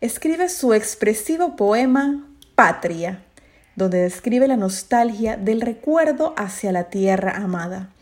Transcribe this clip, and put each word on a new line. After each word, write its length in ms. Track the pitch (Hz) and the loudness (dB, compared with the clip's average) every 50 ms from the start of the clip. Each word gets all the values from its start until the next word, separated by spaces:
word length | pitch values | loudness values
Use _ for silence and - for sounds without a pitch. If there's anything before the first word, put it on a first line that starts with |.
escribe 480 | 240 233 - - - 311 330 330 359 359 | -6 -6 -6 -2 -2 -2 0 0 -2 -2
su 240 | 359 - 269 240 220 | -2 0 2 2 4
expresivo 840 | 214 214 - - - - 208 214 214 - - 320 320 359 320 - | 2 2 -2 -4 0 0 0 0 0 -2 -4 -2 0 0 -2 0
poema 720 | - 202 202 214 233 254 262 254 277 277 285 285 285 - - - _ - _ _ | 0 0 2 2 2 2 2 2 2 2 0 -2 -4 -8 -14 -20 _ -20 _ _
Patria, 680 | - 220 165 170 - - 170 170 165 170 180 190 - - _ _ _ _ _ _ _ _ _ _ | 4 4 4 4 0 -4 -6 -6 -6 -6 -8 -8 -12 -16 _ _ _ _ _ _ _ _ _ _
donde 260 | - 190 185 180 180 | -2 0 0 2 2
describe 460 | 180 180 180 - - 240 233 247 269 | 0 0 -2 -4 -2 0 2 4 4
la 100 | 269 262 | 4 4
nostalgia 800 | 220 196 190 190 - - - 247 233 233 233 214 208 226 220 214 | 2 0 -2 -4 -6 -4 0 2 2 2 2 0 -2 -4 -4 -4
del 240 | 202 190 214 220 226 | -2 -2 0 0 0
recuerdo 720 | 233 240 226 - - 294 311 330 320 302 294 - 311 320 - | -2 -4 -6 -4 -2 0 2 2 2 2 2 0 -2 -2 -2
hacia 360 | - 208 190 - - - 196 | -4 -6 -6 -8 -6 -4 -2
la 140 | 185 180 175 | -2 -2 -4
tierra 500 | 180 - 196 190 196 190 190 190 190 - | -4 -2 0 2 2 2 2 0 -4 -4
amada. 580 | 202 208 185 180 170 170 175 185 190 190 - _ _ | -4 -4 -4 -4 -6 -6 -8 -10 -12 -12 -14 _ _